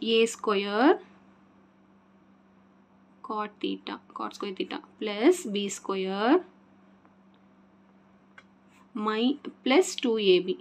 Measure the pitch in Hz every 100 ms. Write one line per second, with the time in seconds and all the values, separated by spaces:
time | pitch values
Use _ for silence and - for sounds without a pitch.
0 | 220 226 226 - - 196 202 208 277 415
1 | - - _ _ _ _ _ _ _ _
2 | _ _ _ _ _ _ _ _ _ _
3 | _ _ - 214 208 - 196 196 - 202
4 | _ - 107 - 104 190 185 - - -
5 | 214 208 277 359 233 202 202 - - 190
6 | 190 196 226 359 - _ _ _ _ _
7 | _ _ _ _ _ _ _ _ _ _
8 | _ _ _ - - _ _ _ _ 220
9 | 214 214 247 - - - 247 294 370 -
10 | 240 220 196 180 185 180